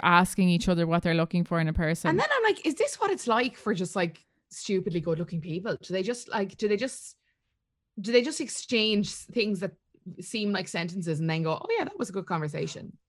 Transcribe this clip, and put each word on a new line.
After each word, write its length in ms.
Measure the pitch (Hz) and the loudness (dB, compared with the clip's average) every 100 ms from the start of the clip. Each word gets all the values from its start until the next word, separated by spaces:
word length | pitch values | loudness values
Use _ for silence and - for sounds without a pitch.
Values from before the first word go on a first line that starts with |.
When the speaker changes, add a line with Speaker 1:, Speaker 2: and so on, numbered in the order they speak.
Speaker 1:
asking 460 | 180 175 185 - 180 | 6 6 6 4 4
each 180 | 170 - | 4 4
other 180 | 170 165 | 2 2
what 160 | 170 | 2
they're 120 | 180 | 2
looking 280 | 165 165 175 | 2 2 0
for 160 | 170 170 | 0 0
in 80 | 160 | 0
a 60 | |
person." 380 | 160 160 165 - | 0 0 0 2
Speaker 2:
And 100 | 349 | 2
then 80 | 587 | 2
I'm 120 | 554 | 2
like, 200 | 440 392 | 2 2
"Is 120 | 320 294 | 0 0
this 240 | 571 - | 0 0
what 100 | 427 | -2
it's 160 | 381 240 | 0 2
like 300 | 226 254 - | 2 2 -2
for 180 | 214 | -4
just, 220 | 175 180 202 | -2 -2 0
like, 280 | 175 - _ _ _ | -2 -4 _ _ _
stupidly 500 | - - 190 185 170 | -10 -2 -2 0 -2
good-looking 400 | 170 160 175 170 | -2 -2 -2 -6
people? 360 | 170 165 208 151 | -6 -6 -4 -6
Do 100 | - | -4
they 120 | 185 | -4
just, 240 | 190 240 - | -2 -6 -4
like, 280 | 220 196 - | -4 -4 -2
do 100 | 208 | 0
they 80 | 208 | 0
just, 400 | 262 - - - _ _ _ _ _ _ _ - | -2 -8 -16 -20 _ _ _ _ _ _ _ -10
do 120 | 196 | 2
they 100 | 247 | 4
just 180 | 254 320 | 4 0
exchange 680 | 269 - - 233 214 208 196 | -6 -8 -2 0 2 2 0
things 460 | - - 240 214 190 | -6 -6 -2 0 -2
that 140 | 190 - _ _ 185 175 | -4 -8 _ _ -16 -14
seem 300 | 180 226 208 | -8 -4 -2
like 140 | 196 180 | -2 -2
sentences 540 | 175 170 185 170 151 | -4 -4 -4 -2 -2
and 80 | 165 | 0
then 140 | 160 | 0
go, 80 | 160 160 | 0 -2
'Oh 60 | 440 453 | -2 -2
yeah, 80 | |
that 140 | - - | -2 -4
was 100 | 247 | -6
a 40 | |
good 120 | 190 | -6
conversation'?" 720 | - 170 151 151 160 - - - | -4 -4 -4 -4 -6 -8 -14 -18